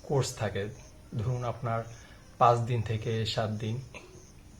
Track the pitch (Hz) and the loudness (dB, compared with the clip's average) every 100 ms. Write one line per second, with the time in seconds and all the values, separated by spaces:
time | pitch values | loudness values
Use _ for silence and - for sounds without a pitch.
0 | - 139 127 - 104 98 107 - - - | 0 2 2 0 -2 0 -4 -6 -16 -20
1 | - 120 107 123 120 113 120 113 113 - | -8 -2 0 0 -2 -2 0 0 -2 -12
2 | - - - - 120 117 117 117 110 110 | -18 -20 -10 6 8 8 4 2 2 0
3 | 117 113 110 - 110 107 110 127 135 - | 0 0 0 0 0 0 -2 -4 -6 -14
4 | - - - - - - | -16 -20 -20 -20 -20 -12